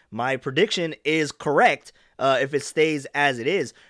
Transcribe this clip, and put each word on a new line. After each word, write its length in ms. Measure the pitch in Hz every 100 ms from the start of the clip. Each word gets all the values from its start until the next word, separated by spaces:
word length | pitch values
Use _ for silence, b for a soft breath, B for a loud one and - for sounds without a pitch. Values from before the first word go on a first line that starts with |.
| B
my 260 | 110 127 131
prediction 580 | 143 135 208 - 165 151
is 280 | 151 160 147
correct, 640 | - 151 147 233 139 - b b -
uh, 200 | 135 131
if 120 | 135
it 100 | 143
stays 420 | - - 160 151 131
as 260 | 143 143 123
it 80 | 123
is. 260 | 190 127 b b